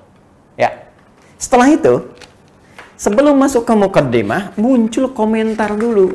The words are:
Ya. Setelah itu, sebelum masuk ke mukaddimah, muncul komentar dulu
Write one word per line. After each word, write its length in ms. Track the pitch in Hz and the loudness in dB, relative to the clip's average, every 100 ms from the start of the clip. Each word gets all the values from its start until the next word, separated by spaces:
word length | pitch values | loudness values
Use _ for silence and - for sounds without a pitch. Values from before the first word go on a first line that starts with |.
| _ _ _ _ _ - | _ _ _ _ _ -4
Ya. 320 | 117 - - _ _ _ _ - | -4 -6 -20 _ _ _ _ -16
Setelah 320 | - 247 262 | -2 2 4
itu, 320 | 320 302 120 - - - _ _ _ _ - - - | 4 2 0 -2 -20 -20 _ _ _ _ -20 -20 -6
sebelum 380 | - 208 294 | -2 2 2
masuk 320 | 277 269 247 233 | 2 2 0 0
ke 80 | |
mukaddimah, 800 | 220 196 175 139 117 104 147 202 - | 0 2 0 0 -2 -2 -4 -6 -4
muncul 540 | 233 254 220 269 262 | 0 0 0 -2 -4
komentar 600 | 240 214 220 220 220 208 | -2 -2 -2 -2 -4 -4
dulu 400 | 208 240 208 185 | -4 -2 2 0